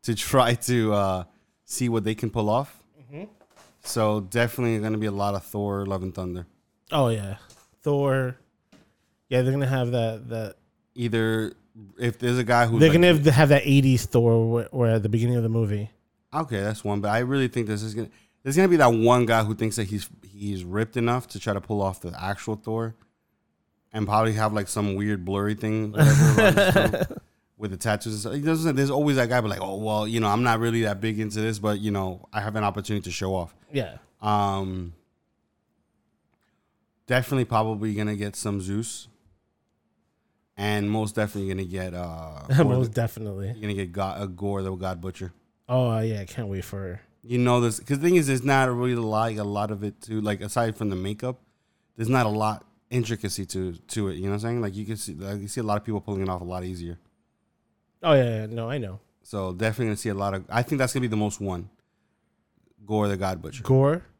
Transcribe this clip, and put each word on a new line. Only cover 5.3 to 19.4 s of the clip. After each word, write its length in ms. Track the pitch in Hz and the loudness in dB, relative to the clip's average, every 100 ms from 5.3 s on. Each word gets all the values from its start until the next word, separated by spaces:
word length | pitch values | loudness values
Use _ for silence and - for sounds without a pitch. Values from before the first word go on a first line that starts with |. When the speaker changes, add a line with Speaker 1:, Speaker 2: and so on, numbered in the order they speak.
| 98 | -4
Speaker 1:
of 80 | |
Thor, 420 | - 104 104 98 98 | -6 -6 -4 -4 -4
Love 180 | 95 | -6
and 100 | 92 | -6
Thunder. 320 | 90 90 90 90 _ _ _ _ | -8 -8 -8 -12 _ _ _ _
Speaker 2:
Oh, 160 | 151 127 | 0 2
yeah. 280 | 110 98 101 - - _ _ | 0 -6 -10 -14 -20 _ _
Thor. 540 | 151 143 143 135 127 127 _ _ _ _ _ _ _ _ _ | -2 0 2 0 -2 -8 _ _ _ _ _ _ _ _ _
Yeah, 120 | 127 | 2
they're 100 | 127 | 2
gonna 120 | 139 135 | 2 0
have 260 | 135 120 | 0 0
that, 380 | 120 113 110 120 | 0 0 -4 -8
that 260 | 113 107 - _ _ _ | -8 -8 -12 _ _ _
Speaker 1:
Either 600 | - 120 113 110 110 110 - _ 110 98 - | -4 0 2 2 2 -2 -6 _ -20 -20 -4
if 220 | 123 - | -4 0
there's 180 | 120 123 | 0 2
a 60 | |
guy 220 | 113 120 120 | 4 6 6
who 120 | 117 | 8
Speaker 2:
They're 100 | 160 | 8
Speaker 1:
like 60 | 160 | 8
Speaker 2:
gonna 120 | 180 | 8
have, 180 | 160 143 | 8 6
have 240 | 127 151 | 6 8
that 120 | 143 - | 6 6
eighties 400 | 139 135 127 - | 6 6 2 2
Thor 460 | 123 117 113 113 | 2 4 4 4
where, 160 | 117 110 | 0 -2
where 200 | 135 117 | 0 2
at 120 | 113 | 2
the 60 | 104 | 2
beginning 280 | 110 120 123 | 0 2 0
of 60 | |
the 60 | 113 | 0
movie. 400 | 113 110 101 110 _ _ _ _ | 0 0 -2 -6 _ _ _ _
Speaker 1:
Okay, 260 | 147 156 107 | -6 -4 -2
that's 240 | 101 107 | -2 -4
one. 160 | 101 101 | -2 -2
But 100 | 101 | 0
I 80 | 110 | 0
really 280 | 123 139 127 | 2 0 0
think 180 | 123 107 | 0 -2
this 140 | 104 | -4
is 120 | 110 107 | -4 -6
gonna, 140 | 104 _ _ _ | -8 _ _ _
there's 140 | 135 147 | 0 4
gonna 100 | 190 | 6
be 80 | 170 | 8
that 160 | 127 | 8
one 320 | 113 117 123 117 | 8 6 6 6
guy 180 | 113 | 4